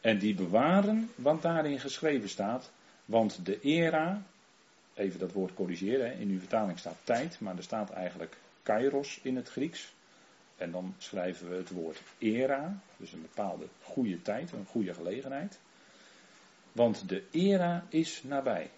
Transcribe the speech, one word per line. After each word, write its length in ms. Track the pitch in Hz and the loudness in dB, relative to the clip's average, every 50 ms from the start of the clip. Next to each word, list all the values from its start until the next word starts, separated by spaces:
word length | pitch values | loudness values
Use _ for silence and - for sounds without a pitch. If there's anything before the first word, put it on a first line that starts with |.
"En 180 | - 117 110 101 | 6 4 4 6
die 160 | 95 107 104 | 4 2 2
bewaren 760 | 90 95 82 90 113 131 156 180 196 202 202 214 220 226 226 - | 2 0 4 4 6 6 8 6 6 6 6 4 2 0 -2 -6
wat 280 | - 127 143 156 165 - | 0 2 2 2 4 2
daarin 380 | 170 165 165 151 151 143 131 | 0 2 2 2 0 0 -2
geschreven 480 | 123 139 - - - 156 147 131 107 98 | -4 -6 -6 0 0 2 2 2 0 -2
staat, 420 | - - 101 101 117 127 - - - - - - - - _ | -4 -2 -2 -2 -2 -2 -6 -10 -20 -20 -20 -20 -20 -20 _
want 420 | - 107 113 113 104 - - 90 | 2 4 6 6 6 2 -2 -2
de 140 | 95 98 - | -2 -2 0
era," 600 | - 139 151 170 170 160 160 156 160 170 196 208 196 - - _ _ _ _ _ _ _ _ _ _ _ _ | 2 2 4 6 4 4 4 4 2 2 0 -2 -6 -10 -20 _ _ _ _ _ _ _ _ _ _ _ _
even 240 | - 104 98 90 - | -2 -2 0 0 -2
dat 140 | 95 87 - | -4 -4 -2
woord 220 | 101 95 90 - | -2 -2 -2 -2
corrigeren, 520 | - 98 90 87 85 95 98 120 135 127 | -4 -4 -4 -2 -2 0 0 2 2 2
hè, 60 | 117 131 | 0 -2
in 160 | - 110 101 | -4 -2 -2
uw 100 | 98 92 | -2 -2
vertaling 400 | 92 - - 113 107 98 87 85 | -2 0 0 0 2 0 -2 -4
staat 200 | - - 80 - - | -8 -10 -10 -10 -2
tijd, 360 | - 120 117 135 170 - - | 0 0 0 0 -4 -6 -8
maar 160 | 117 101 92 | -8 -8 -6
er 60 | 90 90 | -8 -8
staat 280 | - - 110 104 98 | -6 -4 -4 -4 -4
eigenlijk 460 | - 95 92 87 85 90 82 80 - - - - - _ _ | -6 -6 -6 -6 -6 -8 -10 -12 -12 -18 -20 -20 -20 _ _
kairos 560 | - 107 110 127 139 135 139 143 139 - - - | 0 2 4 4 2 2 2 -2 -2 -8 -8 -4
in 140 | 131 127 | -2 -2
het 120 | 127 123 - | -2 -4 -6
Grieks. 440 | - - 135 165 - - - - - _ _ - - - - - - - - - _ | -4 -4 -4 -4 -4 -10 -14 -16 -20 _ _ -20 -20 -20 -20 -20 -20 -20 -20 -20 _
En 140 | - 92 85 | -8 -8 -6
dan 240 | 85 90 92 95 95 - | -4 -6 -6 -6 -10 -10
schrijven 520 | - - - 101 87 92 92 - 90 87 | -12 -8 -4 -2 -2 -2 -4 -6 -8 -6
we 60 | 90 | -6
het 140 | 92 90 - | -6 -6 -6
woord 320 | 92 90 82 80 78 - - - - - | -6 -6 -6 -6 -8 -10 -16 -20 -14 -2
era, 600 | - 110 107 120 131 135 139 135 147 170 202 196 - - - | 0 0 2 4 2 2 2 0 -2 -4 -8 -8 -10 -18 -18
dus 160 | - 101 - - | -18 -16 -14 -14
een 100 | 80 80 | -14 -16
bepaalde 440 | 80 - - 101 95 87 87 80 - - - - | -12 -6 -4 -4 -4 -4 -6 -8 -12 -14 -18 -18
goede 400 | - - - 127 110 90 85 - | -8 -2 -2 0 0 0 -2 -2
tijd, 300 | - 104 117 156 175 - | -4 -4 -2 -4 -6 -8
een 140 | - 101 | -10 -12
goede 280 | - - 120 104 92 87 | -4 -2 -2 0 0 -2
gelegenheid. 640 | - 82 85 98 123 135 135 135 139 160 208 - - - - - - - - - - - - - - - - - - - - - - - - - | -4 -4 -4 -4 -4 -6 -6 -6 -6 -6 -8 -10 -14 -20 -20 -20 -20 -20 -20 -20 -20 -20 -20 -20 -20 -20 -20 -20 -20 -20 -20 -20 -20 -20 -12 2
"Want 360 | 113 120 117 104 - - 90 | 4 4 4 4 0 -4 -4
de 140 | 95 82 - - | -6 -6 -6 -4
era 560 | - 160 180 196 202 185 180 175 175 175 175 - | 0 2 4 4 4 4 4 2 0 -2 -6 -2
is 340 | - 160 160 - - - - | 0 0 0 0 -4 -12 -8
nabij." 480 | 131 143 139 135 127 110 87 78 - - | -4 -2 0 0 0 0 0 -2 -6 -12